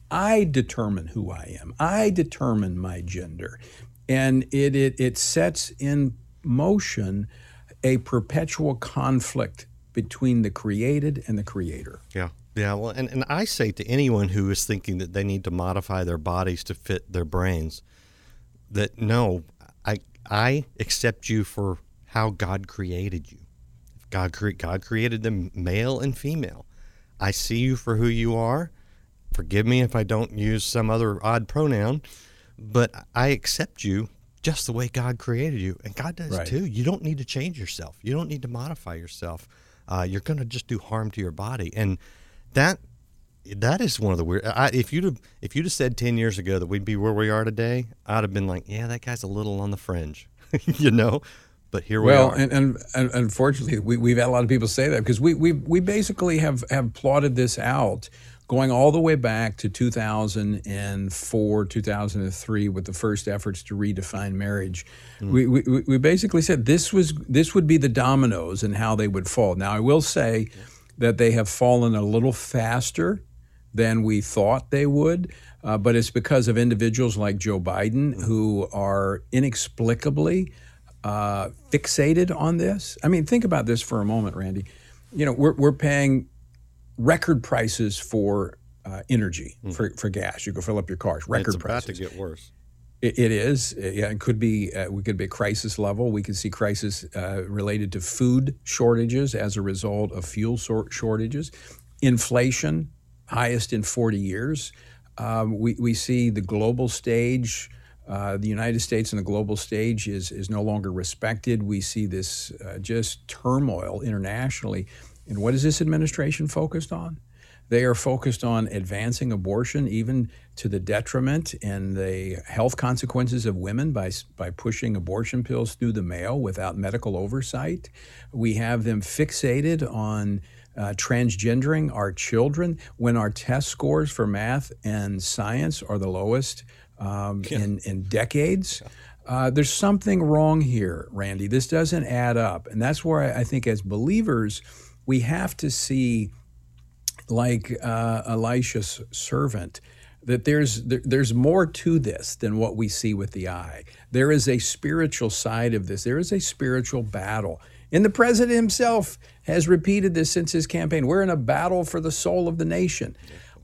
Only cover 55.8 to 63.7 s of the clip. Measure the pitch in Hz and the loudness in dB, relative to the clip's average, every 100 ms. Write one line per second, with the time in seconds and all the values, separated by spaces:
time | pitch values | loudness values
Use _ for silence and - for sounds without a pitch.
55.8 | 185 208 208 196 180 160 156 131 - 139 | 4 2 0 0 2 2 2 0 0 0
56.8 | 120 - 135 139 143 123 123 - 113 139 | -2 0 2 4 4 2 0 0 -2 0
57.8 | 117 - - - - - - 123 135 123 | 0 -2 -8 -20 -20 -18 -2 2 2 6
58.8 | 143 156 165 156 120 110 113 107 101 95 | 6 6 4 4 2 0 -2 -2 -4 0
59.8 | 123 117 107 107 107 101 104 104 - 98 | 0 0 0 0 0 0 -2 -2 -4 -6
60.8 | 101 98 98 - - 113 107 107 98 110 | -4 -4 -4 -6 -2 0 2 2 0 -2
61.8 | 104 101 104 101 95 92 - 107 104 95 | -2 -2 -2 -2 -4 -6 -4 0 0 -2
62.8 | 95 92 110 104 - 101 104 92 - | -6 -4 -2 -2 -2 -4 -4 -8 -8